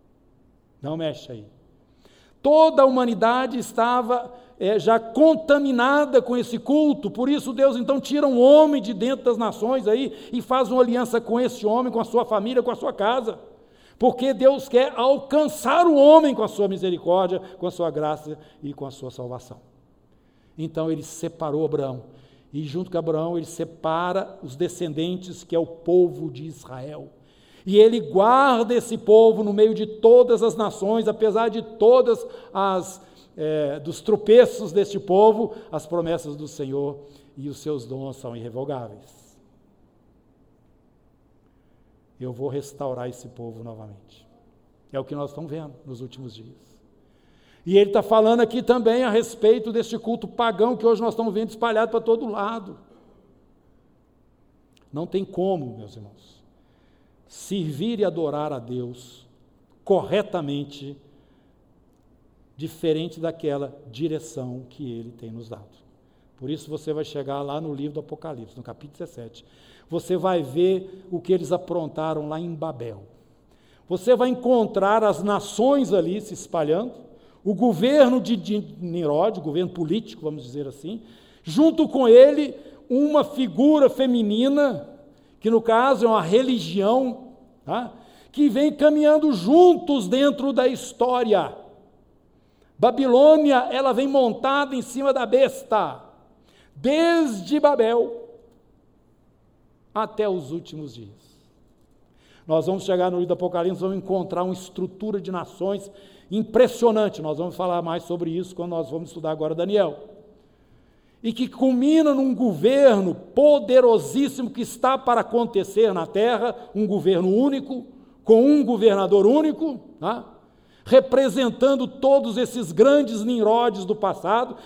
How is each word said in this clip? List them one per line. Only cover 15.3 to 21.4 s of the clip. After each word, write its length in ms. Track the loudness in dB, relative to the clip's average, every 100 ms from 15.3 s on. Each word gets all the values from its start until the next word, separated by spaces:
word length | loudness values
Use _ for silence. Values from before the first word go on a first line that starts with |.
| 0 0 -2 -2 2 4
o 80 |
homem 400 | 6 8 8 6
com 80 | 0
a 60 | -4
sua 180 | -2 -4
misericórdia, 720 | -2 -4 -4 0 0 0 -4 -8 -10
com 80 | -10
a 40 |
sua 200 | -6 -6
graça 480 | -4 -6 -6 -10 -18 -20 _
e 100 | -16
com 140 | -14 -14
a 40 |
sua 200 | -14 -16
salvação. 500 | -14 -14 -14 -18 -20 _ _ _ _ _ _ _ _ _ -12
Então 340 | -10 -6 -6
ele 120 | -6
separou 640 | -8 -12 -12 -8